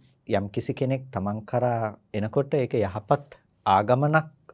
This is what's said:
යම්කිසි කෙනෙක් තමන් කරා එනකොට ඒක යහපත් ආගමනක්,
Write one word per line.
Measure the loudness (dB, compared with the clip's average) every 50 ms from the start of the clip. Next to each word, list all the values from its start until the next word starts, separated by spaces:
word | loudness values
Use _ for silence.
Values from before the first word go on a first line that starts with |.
| -20 _ _ _ _ -2
යම්කිසි | -2 -2 -2 -2 -4 -4 -4 -4 -4
කෙනෙක් | -2 -2 -2 -2 -2 -4 -6
තමන් | -6 -4 -2 -2 -4 -4
කරා | -6 -4 -2 0 2 2 0 0 -2 -4 -6 -10 _ _
එනකොට | -4 -4 -4 0 0 -2 0 0 0
ඒක | 0 0 0 0
යහපත් | 0 0 0 -2 -6 0 2 2 2 2 -6 -20 -20 _ _ _ _ _
ආගමනක්, | 4 4 4 6 4 4 4 4 2 0 0 -2 -4 -10 _ _ -14